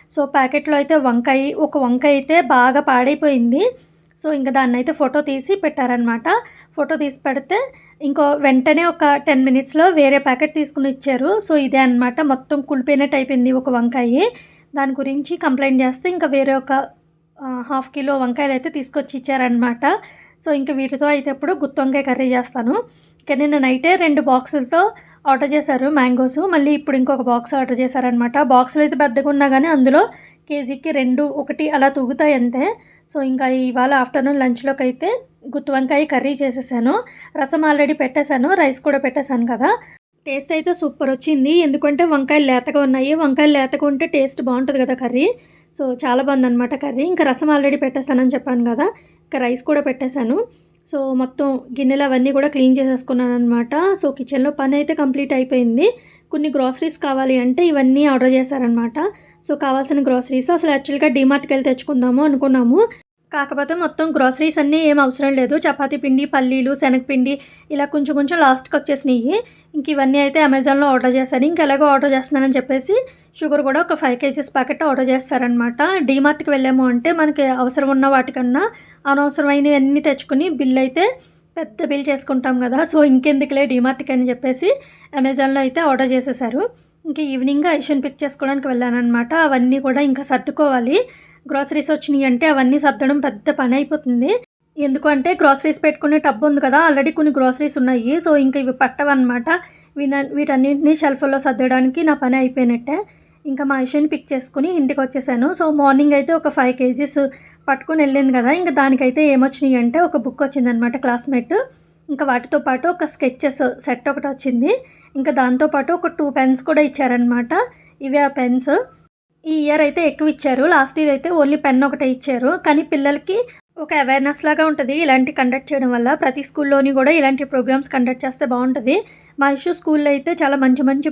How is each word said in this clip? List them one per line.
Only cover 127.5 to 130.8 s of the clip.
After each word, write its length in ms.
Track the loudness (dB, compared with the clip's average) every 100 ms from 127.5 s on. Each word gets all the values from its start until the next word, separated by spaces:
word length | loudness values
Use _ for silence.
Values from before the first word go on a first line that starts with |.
ప్రోగ్రామ్స్ 400 | -4 0 -2 -2
కండక్ట్ 300 | -2 -2 -2 -6
చేస్తే 200 | -4 -4
బాగుంటుంది. 440 | -2 -2 -2 0 -2 -2 _ _ -2
మా 60 | 0 0
ఇష్యూ 160 | -4 -4
స్కూల్లో 300 | -2 0 2
అయితే 180 | 0 -2 -2
చాలా 140 | 0 2
మంచి 180 | 2 2